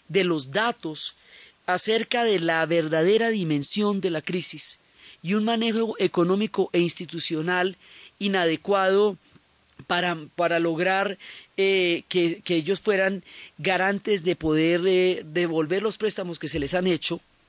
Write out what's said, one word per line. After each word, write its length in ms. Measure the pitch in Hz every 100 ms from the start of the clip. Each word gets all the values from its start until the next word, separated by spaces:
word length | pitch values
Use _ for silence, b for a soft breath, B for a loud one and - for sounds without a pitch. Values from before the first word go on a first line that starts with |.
| -
de 160 | 165
los 280 | 180 160 131
datos 640 | 156 226 226 165 151 - - B B B B -
acerca 580 | 180 - 220 226 240
de 160 | 233 190
la 260 | 165 165 160
verdadera 640 | 170 156 160 165 220 226
dimensión 720 | 220 170 147 143 196 208 202
de 80 | 185
la 120 | 160
crisis 580 | - 185 160 151 - - B B B B
y 140 | 160 208
un 100 | 214
manejo 500 | 233 226 220 226 -
económico 680 | 190 - 170 196 214 - 185
e 60 | 175
institucional 960 | 170 - 170 170 - 160 160 180 185 185 B B B -
inadecuado 1000 | 202 190 170 156 - 196 190 196 208 185 _ - _ _ _ - -
para, 300 | 175 180 170 151 -
para 240 | 170 165
lograr, 580 | 165 160 180 190 202 190 B B B -
eh, 460 | 190 190 180 170 -
que, 320 | 180 170 190
que 140 | - 170
ellos 260 | 156 190
fueran 420 | - 196 190 196 - B B -
garantes 640 | 151 185 190 202 208 202
de 120 | 165 170
poder, 460 | 160 156 160 175 180
eh, 380 | 185 185 180 156
devolver 560 | 160 175 160 151 190
los 140 | 202 -
préstamos 420 | 214 190 185 165
que 80 | 156
se 120 | 165
les 140 | 139
han 140 | 180 185
hecho, 340 | 165 - 165 _ _